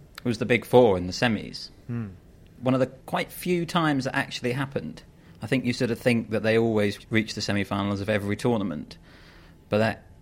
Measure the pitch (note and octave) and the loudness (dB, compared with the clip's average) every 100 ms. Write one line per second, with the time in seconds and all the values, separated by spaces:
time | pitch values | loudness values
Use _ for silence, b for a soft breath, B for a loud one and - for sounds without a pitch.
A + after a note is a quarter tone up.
0 | - - B2 A#2 A2+ A#2 - B2+ A#2+ F#2 | -20 -8 -6 -4 0 0 4 6 6 4
1 | F2+ - B2 G2+ C2 - - - - A#2+ | -2 -2 0 0 -4 -12 -16 -18 -10 -8
2 | G#2 F#2 - - - - B2 B2+ B2+ - | -8 -14 -20 -20 -20 -4 0 2 0 -2
3 | - F3+ E3+ - F3+ F3 E3 F3 D#3 C#3 | -6 -4 -4 -6 -2 0 2 2 2 2
4 | B2 C#3 - - B2 B2 C3+ - D#2 - | 0 -2 -4 -4 -4 -2 -4 -4 -8 -12
5 | - - b b - C3 A#2+ B2 B2 A2+ | -20 -20 b b -2 0 0 0 0 0
6 | B2+ A#2 G#2 G#2+ G#2+ A2+ A2+ G#2+ G#2 G2 | 2 2 0 0 2 4 4 2 0 -2
7 | - A2 G#2+ - - G2+ G2 G2+ G2+ G2+ | -2 0 0 -4 -2 -2 -2 -2 -2 -2
8 | G2+ G#2+ G2+ G#2 B2 A#2 F2+ D2 - - | 0 -2 0 -2 0 0 -2 -6 -10 -16
9 | b b b b b b - G#2 A2 - | b b b b b b -2 0 0 -2
10 | - - | -14 -20